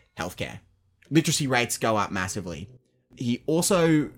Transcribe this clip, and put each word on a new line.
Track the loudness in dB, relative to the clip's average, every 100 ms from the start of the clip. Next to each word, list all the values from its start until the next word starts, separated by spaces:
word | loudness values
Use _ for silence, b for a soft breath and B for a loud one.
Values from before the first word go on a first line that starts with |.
| b -10
healthcare. | -8 -8 -10 -10 -20 _ _ _ _
Literacy | 0 2 -2 0
rates | 0 0 0
go | 0 2
up | 0
massively. | -2 -4 -6 -8 -10 -14 -18 _ _ _ -6
He | -4 -2 0
also | 0 2 4 4 4 2